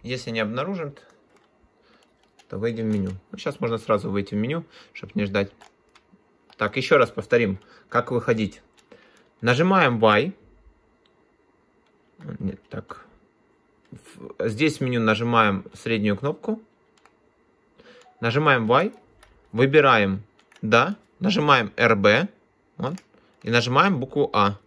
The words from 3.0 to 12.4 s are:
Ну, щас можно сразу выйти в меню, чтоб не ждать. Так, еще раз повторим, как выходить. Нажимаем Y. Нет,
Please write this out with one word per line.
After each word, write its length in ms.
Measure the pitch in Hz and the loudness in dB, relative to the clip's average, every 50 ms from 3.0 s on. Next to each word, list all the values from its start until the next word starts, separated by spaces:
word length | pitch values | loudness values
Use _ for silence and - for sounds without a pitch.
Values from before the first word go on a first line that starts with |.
| 95 92 92 92 _ _ | -2 -4 -6 -10 _ _
Ну, 60 | - | -18
щас 240 | - - 147 143 - | -10 -8 -10 -8 -6
можно 160 | - 117 117 | -6 -4 -4
сразу 340 | 110 - - 110 101 101 - | -6 -2 -2 -2 0 0 -4
выйти 240 | 98 101 98 - 101 | -4 -4 -6 -4 -4
в 20 | |
меню, 280 | 104 107 123 156 165 165 _ - - - _ | -4 -4 -4 -4 -6 -8 _ -20 -20 -20 _
чтоб 240 | _ - - - - | _ -18 -18 -10 -6
не 100 | - 104 | -6 -4
ждать. 260 | 101 98 101 101 95 _ _ - - _ _ _ _ _ _ _ _ _ _ _ _ _ _ _ _ - | -2 -2 -4 -4 -4 _ _ -20 -20 _ _ _ _ _ _ _ _ _ _ _ _ _ _ _ _ -8
Так, 200 | - 107 104 - | -6 -6 -4 -4
еще 200 | 135 123 - - | -6 0 2 4
раз 140 | 113 117 - | 4 4 2
повторим, 460 | - - 104 - 123 120 120 98 95 95 _ _ - - _ _ | -2 -12 -4 0 0 2 2 0 -4 -6 _ _ -20 -20 _ _
как 220 | - 123 120 - | -4 -4 -2 -2
выходить. 500 | 127 120 - - 117 110 107 92 - - _ _ _ _ _ _ - - _ _ _ _ _ _ _ _ | -4 -4 -2 -2 -2 -2 -2 -6 -8 -14 _ _ _ _ _ _ -20 -20 _ _ _ _ _ _ _ _
Нажимаем 580 | 107 117 123 135 165 185 190 190 156 131 120 110 | 0 0 2 2 2 2 4 4 2 2 2 4
Y. 340 | 113 107 104 104 139 185 - _ _ _ _ _ _ - _ _ _ _ _ _ _ _ _ _ _ _ _ _ _ _ _ _ _ _ _ _ _ _ _ _ _ _ _ _ - - - | 4 4 4 4 0 -2 -8 _ _ _ _ _ _ -20 _ _ _ _ _ _ _ _ _ _ _ _ _ _ _ _ _ _ _ _ _ _ _ _ _ _ _ _ _ _ -16 -14 -12
Нет, 200 | - | -8